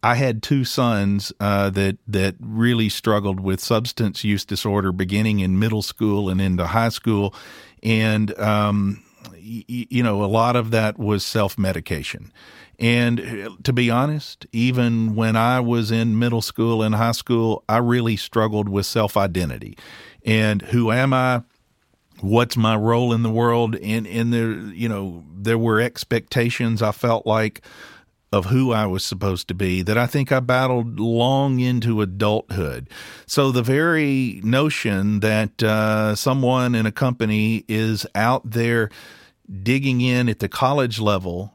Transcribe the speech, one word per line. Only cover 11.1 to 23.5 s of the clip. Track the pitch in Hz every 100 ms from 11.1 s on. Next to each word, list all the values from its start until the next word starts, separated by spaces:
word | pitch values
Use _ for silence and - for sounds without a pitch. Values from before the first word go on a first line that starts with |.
| 104
self-medication. | - 113 101 - 95 90 82 80 - - 98 _ - - - _
And, | 117 120 120 120
uh, | 113 113 101 90
to | -
be | 123 120
honest, | 117 139 151 - - -
even | 117 123 123 120 117 113 107
when | 113
I | 110 113 127
was | 120 117 107
in | 113 113 110
middle | 120 117
school | - - 113 113
and | 107
high | 107 113
school, | 113 - 120 113 107 -
I | 113
really | 120 120 117 107
struggled | - 113 110 107 104
with | 98 95
self-identity. | - 107 - 98 87 85 62 53 - - - - -
And | - 110 107 104
who | - 123 113
am | 117 135
I? | 131 127 123 120 _ _ _ _ _ _ -
What's | 98 113 120 -
my | 110 110
role | 107 117 123
in | 117
the | 117
world? | 110 117